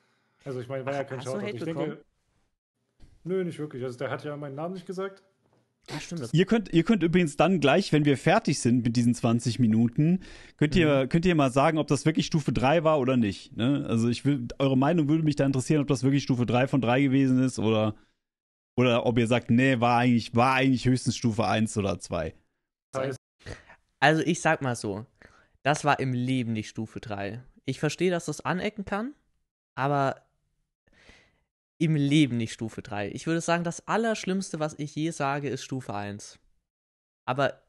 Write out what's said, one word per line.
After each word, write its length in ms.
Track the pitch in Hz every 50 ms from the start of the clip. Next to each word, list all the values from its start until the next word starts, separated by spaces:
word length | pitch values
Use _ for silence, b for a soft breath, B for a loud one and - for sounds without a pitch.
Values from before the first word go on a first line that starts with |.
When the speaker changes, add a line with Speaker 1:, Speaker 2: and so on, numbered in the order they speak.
| b b b b b b _ _ -
Speaker 1:
Also 140 | 143 127 127
ich 60 | 120 120
meine, 180 | 135 135 127
war 80 | 131 139
ja 80 | 139
Speaker 2:
Ach, 60 | 135 135
Speaker 1:
kein 100 | 131 127
Speaker 2:
hast 80 | - 123
du 40 |
Speaker 1:
Shoutout. 140 | 131 - - -
Speaker 2:
Hate 100 | - 120
Speaker 1:
Ich 80 | 170
Speaker 2:
bekommen? 240 | 160 165 143 147 151
Speaker 1:
denke, 160 | 151 - - _ _ _ _ _ _ _ _ _ _ _ _ _ _ _ _ _ _ _ - - - _ -
nö, 180 | 160 185 190 185
nicht 160 | 170 139 -
wirklich. 240 | 151 151 - 123 127
Also 140 | 131 120 120
der 120 | 139 120
hat 140 | 131 151 -
ja 140 | 147 147 143
meinen 180 | 147 143 135
Namen 200 | 143 160 175 190
nicht 100 | 185 175
gesagt. 380 | 196 185 180 196 196 190 - _ _ _ _ _ _ _ _ _ _ _ _ _ -
Speaker 2:
Ah, 100 | - 151
stimmt, 220 | - - 175 170
das 120 | 127 113 -
Speaker 3:
Ihr 120 | 151 185
könnt, 260 | - 220 240 190 -
ihr 140 | - 165 165
könnt 180 | - 226 - 156
übrigens 320 | 170 156 185 180 147 -
dann 240 | - 151 170 196 165
gleich, 320 | 135 143 143 180 202 -
wenn 140 | - 151 151
wir 120 | 147 139 120
fertig 440 | - 156 175 226 - - 147 -
sind 240 | - 127 117 127 113
mit 100 | 123 113
diesen 180 | 123 120 120 117
zwanzig 460 | - - 120 117 117 - 127 110 -
Minuten, 640 | 123 110 107 110 120 117 - - 147 165 180 185 B B B B B B B
könnt 220 | - 147 151 151 180
ihr, 260 | 165 151 143 135 135
Speaker 2:
Mhm. 60 | 120
Speaker 3:
könnt 160 | - 170 165
ihr 100 | 185 175
mal 160 | 156 139 131
sagen, 260 | 117 135 139 160 156 156
ob 100 | 143 -
das 180 | 151 131 -
wirklich 200 | 160 156 156 151
Stufe 280 | - - 165 139 - 123
drei 320 | 104 113 131 156 170 151
war 140 | 160 156 147
oder 180 | 127 127 131 123
nicht, 400 | 113 101 98 - - - - -
ne? 280 | 110 131 143 135 - -
Also 180 | 110 113 113 120
ich 160 | 120 - -
will, 240 | 135 143 135 120 117 - -
eure 180 | 139 135 135 127
Meinung 320 | 135 147 175 175 151 139
würde 140 | 156 160 160
mich 100 | 151 143
da 100 | - 139
interessieren, 360 | 139 135 131 120 - 156 151
ob 60 | 139 -
das 140 | 143 117 123
wirklich 200 | 135 139 139 131
Stufe 220 | - 135 120 120
drei 240 | 104 113 120 127 -
von 100 | - 135
drei 220 | 110 113 123 135
gewesen 420 | 143 139 127 139 139 131 127 127 131
ist 160 | 131 - -
oder, 380 | 101 107 110 107 107 107 107 b b b b b _ _ _ _ _ _ _ _ _ _ - -
oder 280 | 123 127 117 120 -
ob 120 | 123 113 123
ihr 100 | 117 110
sagt, 220 | 123 120 - -
nee, 300 | 117 120 131 135 135 117
war 160 | 120 120 123 117
eigentlich, 340 | 123 127 120 117 - - -
war 200 | 117 120 135 131
eigentlich 320 | 131 131 135 131 117 -
höchstens 320 | 127 131 123 - 123 113 -
Stufe 300 | - 120 107 101 107 95
eins 300 | 104 110 110 107 - 110
oder 220 | 95 98 92 90
zwei. 340 | - - 98 85 78 82 - _ _ _ _ _ _ _ _ _ _ _ -
Speaker 1:
Das 80 | 135 131 139
heißt 100 | 127 - _ _ _ _ B B B B B B B B B _ _ -
Speaker 2:
Also 220 | 139 147 160 160
ich 180 | - 147 180 -
sag 220 | - 160 160 -
mal 160 | 139 131 120 -
so, 280 | - 107 95 104 120 - _ b b b b b b b b b -
das 200 | 131 151 147 -
war 160 | 147 139 -
im 140 | 131 131 127
Leben 400 | 123 123 123 131 127 120 113 113
nicht 160 | 107 104 -
Stufe 320 | - - 110 110 - 104
drei. 420 | - 117 104 101 101 101 107 120 127 - - _ -
Ich 160 | - 131 -
verstehe, 280 | - 151 - - 175 185
dass 140 | 180 170 -
das 140 | - 147 -
anecken 460 | - 131 165 180 - 214 - - 196
kann, 280 | - 202 196 226 269 302 _ _ _ _ _ _ _ _ _ _ _ -
aber 460 | - 131 139 143 143 139 135 - - _ _ _ _ _ _ _ _ _ _ _ _ _ b b b b b b b b b b b b b _ _ _ _ _ -
im 160 | 160 156 160 147
Leben 400 | 139 139 143 160 151 127 120 117
nicht 160 | 113 110 -
Stufe 280 | - 117 110 - -
drei. 300 | - - 107 104 104 101
Ich 160 | - 120 - 160
würde 140 | 165 170
sagen, 240 | 165 - 170 170 170
das 220 | 170 165 - - -
Allerschlimmste, 680 | 170 208 226 226 220 - - 185 185 190 185 - - 156
was 180 | 151 151 - -
ich 160 | 147 147 -
je 160 | 147 151 165
sage, 380 | 170 - 143 139 139 147 143 139
ist 140 | 110 131 -
Stufe 300 | - 135 131 127 - 104
eins. 460 | 101 101 104 101 104 - - - - _ _ _ _ _ _ _ _ _ _ _ _ _ _ _ _ _
Aber 360 | - 127 135 139 127 - - _